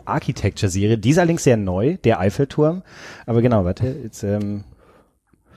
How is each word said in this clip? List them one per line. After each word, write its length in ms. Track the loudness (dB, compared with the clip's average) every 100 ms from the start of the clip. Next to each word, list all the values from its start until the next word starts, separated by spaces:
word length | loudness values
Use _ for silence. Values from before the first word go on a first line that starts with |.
| -2
Architecture 640 | -6 -4 -4 -4 -2 -2
Serie. 300 | 0 0 2
Die 100 | 2
ist 80 | 4
allerdings 260 | 2 2
sehr 140 | 2 2
neu, 400 | 2 0 -2 0
der 160 | 0 2
Eiffelturm. 640 | 0 0 -2 0 0 0 -10 -20 -20 -14 -2
Aber 160 | 2
genau, 240 | 4 2 2
warte, 220 | 0 -4 -4
jetzt, 180 | -12 -8
ähm, 420 | -4 -2 -4 -6 -12 -20 _ _ _ _ _ _ _